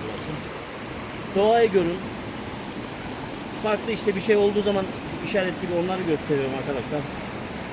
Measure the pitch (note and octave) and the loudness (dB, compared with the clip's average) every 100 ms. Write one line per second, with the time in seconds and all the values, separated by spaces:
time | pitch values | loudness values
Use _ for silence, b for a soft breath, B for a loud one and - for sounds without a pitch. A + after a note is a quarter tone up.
0 | G#2+ G#2 B2+ D3+ - - - - - - | -4 -6 -6 -6 -8 -8 -10 -10 -8 -8
1 | - - - G3 G#3+ A#3 A3+ F#3+ E3+ F#3 | -8 -8 -2 2 6 6 6 6 4 0
2 | - - - - - - - - - - | -4 -8 -8 -8 -8 -8 -8 -8 -8 -8
3 | - - - - - - G#3+ G#3 A3+ G#3+ | -8 -8 -8 -8 -8 -4 0 0 0 0
4 | G#3+ G3 A3+ G#3 G3+ G#3 G3+ G3 F#3+ - | 0 2 4 6 6 6 4 2 0 -4
5 | - - - G3 F#3 E3 F3+ F3 F3+ F#3 | -6 -6 0 2 2 0 0 2 2 0
6 | F3 D3 - C#3+ C3+ C3 C3 C3+ - D3 | 2 0 2 2 2 -2 -2 -2 -2 -2
7 | C#3 - - - - - - | -4 -6 -6 -6 -6 -8 -8